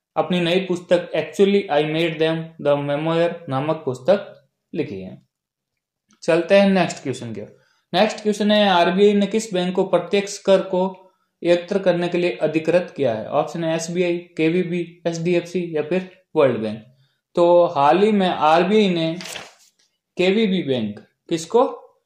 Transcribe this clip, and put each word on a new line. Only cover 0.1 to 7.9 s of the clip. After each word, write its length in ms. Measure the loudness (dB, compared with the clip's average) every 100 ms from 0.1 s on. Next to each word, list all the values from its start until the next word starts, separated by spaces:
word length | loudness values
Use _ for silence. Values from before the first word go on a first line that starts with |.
| -4
अपनी 240 | -2 -2
नई 200 | 0 0
पुस्तक 500 | -2 -4 0 0 0 -4
Actually 460 | -4 2 2 2 2
I 120 | 0 0
Met 300 | 0 -2 0
Them 220 | -2 -2 -6 -6
The 160 | 0 0 0
Memorial 480 | -4 -2 0 0 -2 -6
नामक 340 | -4 -4 -4
पुस्तक 440 | -6 -4 0 0 -2 -20 _ _ _
लिखी 280 | -8 -8 -8
है। 200 | -14 -18 _ _ _ _ _ _ _ _ _ _
चलते 380 | -2 0 4 4
हैं 100 | 6
नेक्स्ट 320 | 4 0 -4
क्वेश्चन 300 | -8 -8 -10
की 60 | -12
ओर। 160 | -14 -18 _ _ _